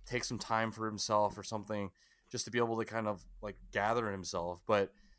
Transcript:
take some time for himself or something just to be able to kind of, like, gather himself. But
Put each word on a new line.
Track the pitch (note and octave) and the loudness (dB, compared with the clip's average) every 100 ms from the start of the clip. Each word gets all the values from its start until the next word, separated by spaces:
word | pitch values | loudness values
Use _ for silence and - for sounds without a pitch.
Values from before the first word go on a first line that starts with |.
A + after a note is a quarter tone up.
| - | -6
take | A#2+ | -4
some | - A2 | -2 -4
time | - A2+ A2+ | 0 2 2
for | A2 A2 | -2 -4
himself | G#2 - G#2+ G#2 - | -2 2 4 4 0
or | |
something | - G#2+ G2+ G#2 G2 - _ _ _ | -6 -6 -4 -4 -6 -10 _ _ _
just | - - | -6 -2
to | |
be | A#2+ | 2
able | A#2+ A2+ | 2 0
to | A2 | -2
kind | A2+ G#2+ | -2 -2
of, | G2 - - | -2 -8 -10
like, | G#2+ G2 - | -10 -10 -4
gather | G#2 G#2 A#2 A2 | 2 2 2 0
himself. | G2 F2+ F#2 F2 F2 - | -2 -2 -2 -4 -4 4
But | G#2 G2 - - | 4 4 -2 -20